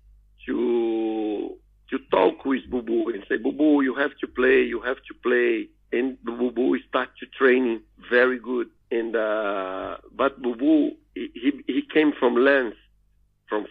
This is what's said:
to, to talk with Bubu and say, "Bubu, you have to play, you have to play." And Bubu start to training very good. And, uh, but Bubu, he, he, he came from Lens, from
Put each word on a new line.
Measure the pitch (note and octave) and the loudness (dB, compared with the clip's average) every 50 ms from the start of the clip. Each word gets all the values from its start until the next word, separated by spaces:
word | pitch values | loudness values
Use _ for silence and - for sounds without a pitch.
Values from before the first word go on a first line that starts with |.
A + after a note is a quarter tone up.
| _ - - _ _ _ _ _ - | _ -20 -20 _ _ _ _ _ -8
to, | C3 B2 A#2 A#2+ A#2+ A#2+ A#2 A2+ A2+ A2+ A2+ A2+ A2 A2 A2 G#2+ G#2+ G2+ - - - - - _ _ _ _ _ - | -6 -4 -2 -2 0 0 0 0 0 -2 -2 -2 -2 -4 -4 -4 -4 -4 -4 -6 -8 -10 -14 _ _ _ _ _ -8
to | - - - - | -8 -8 -4 0
talk | F#3+ F#3+ F#3 F3 D#3+ - - | 2 4 4 4 2 0 -2
with | C#3 C3+ A#2+ - - | -2 -2 -2 -4 -4
Bubu | C3 B2 A2+ A2+ A#2 A#2 A2 A2+ A2 | -6 -6 -4 -2 0 0 0 -2 -4
and | G2+ - | -6 -6
say, | - C3 | -4 -4
"Bubu, | A2+ A2+ C3+ C3+ C#3 D3+ D#3 D3 C#3+ C3+ | -2 -2 -2 0 2 4 6 6 6 4
you | C3 A#2 | 2 0
have | C3+ C#3+ D3 - - | -2 -2 -4 -4 -8
to | - | -12
play, | - - B2+ B2+ C3 C3+ B2+ B2+ | -8 -2 2 4 4 6 4 4
you | A#2+ A#2+ A2 | 2 -2 -6
have | A2+ B2 C3 - - | -4 -6 -6 -6 -10
to | - - _ - | -18 -12 _ -2
play." | B2 B2 A#2+ A#2+ A#2+ A#2 G#2+ - - _ _ _ _ - | 0 2 2 2 2 0 -2 -4 -8 _ _ _ _ -2
And | A#2 C3 C3 B2+ - A2 | -2 -2 -2 -4 -8 -10
Bubu | A#2 A#2+ A#2+ B2 B2 A2+ A2+ C3 C#3 C3+ B2+ - | -8 -4 -2 -2 -2 0 0 0 0 0 -2 -2
start | _ - C3 B2+ - _ - | _ -4 -4 -4 -6 _ -18
to | B2 | -20
training | - - - C3+ B2+ B2 C3 B2+ A#2 A2+ A2 - _ _ - - - | -14 -4 2 4 4 4 4 2 0 -2 -4 -6 _ _ -20 -6 0
very | A#2+ B2 B2 B2+ B2+ A#2+ | 2 4 4 4 2 -2
good. | A2 A#2+ B2+ A#2+ A2+ - _ _ _ - | -6 -6 -4 -4 -6 -8 _ _ _ -6
And, | B2 A#2 A#2 A2+ A2 | -4 -4 -2 -2 -2
uh, | A2+ G#2+ G#2+ G#2+ A2 G#2+ G2+ G2+ G2 F#2+ F#2 F#2+ F#2+ F#2+ F#2+ - - - - - | -2 -2 -2 -2 -2 -2 -4 -4 -4 -6 -6 -8 -8 -8 -10 -12 -14 -16 -10 -4
but | A2 C3 C#3 - - | -2 -2 -2 -2 -2
Bubu, | B2+ A#2+ A#2 A#2 C#3 D#3 D#3+ D3+ C#3+ - - - _ _ - | -6 -6 -4 0 2 2 4 4 2 0 -4 -10 _ _ -12
he, | - A#2 - - | -10 -10 -10 -10
he, | - B2+ C#3+ C#3 B2+ - | -4 -2 -2 -2 -2 -4
he | - B2 C#3+ | -6 -4 -4
came | C#3+ - - D#3 D#3 D3 C#3 | -4 -2 2 2 2 2 2
from | - C3 B2 A#2+ | 2 0 2 2
Lens, | A#2 B2+ C#3 C#3 C3+ B2 G#2+ - - _ _ _ _ _ _ _ _ _ _ _ _ _ - | 4 4 4 4 2 0 -4 -8 -12 _ _ _ _ _ _ _ _ _ _ _ _ _ -6
from | G#2+ G#2+ G2 - | -6 -6 -6 -4